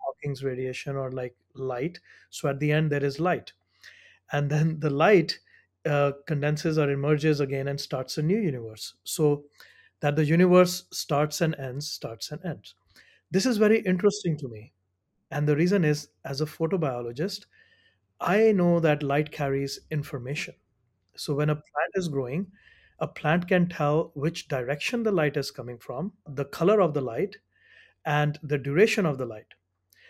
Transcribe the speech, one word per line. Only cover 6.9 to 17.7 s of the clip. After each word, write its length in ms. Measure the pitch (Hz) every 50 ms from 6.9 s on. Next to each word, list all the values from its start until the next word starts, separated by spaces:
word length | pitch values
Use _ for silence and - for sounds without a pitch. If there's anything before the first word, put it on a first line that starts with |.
| 139 139 139 147 151 147 151 160 151 139
again 280 | 143 131 139 135 135
and 120 | 139 143 143
starts 380 | - - 151 131 135 - -
a 60 | 160 151
new 160 | 160 196 233
universe. 560 | 214 165 131 123 113 110 110 - - - - _ _
So 420 | - - - 156 147 143 143 147 _ _ - - - _ _ _ _ _ _
that 160 | - 147 143
the 100 | 156 151
universe 600 | 143 160 170 185 180 180 180 180 180 180 - - _
starts 500 | - - - - 151 143 151 151 - -
and 140 | 170 160 160
ends, 320 | - 135 131 123 143 147
starts 440 | - - - - 117 113 - - -
and 120 | 151 - -
ends. 300 | 175 131 107 - - - _ _ _ _ - _ _ _ _ _ _
This 140 | 156 190 196
is 120 | 262 233
very 220 | 202 214 208 220 220
interesting 580 | 220 185 180 175 214 202 - - - 175 151
to 100 | - 143
me. 260 | 123 110 107 107 - _ _ _ _ _ _ _ _ _ _ _ _
And 160 | 147 147 147
the 80 | 151 147
reason 280 | 147 170 180 208 196 165
is, 240 | 151 147 151 - - _ _ -
as 180 | 139 139 131
a 40 | 156
photobiologist, 1000 | 151 - - 165 160 196 180 156 135 123 120 120 120 120 131 170 208 - - - _ _ _ _ _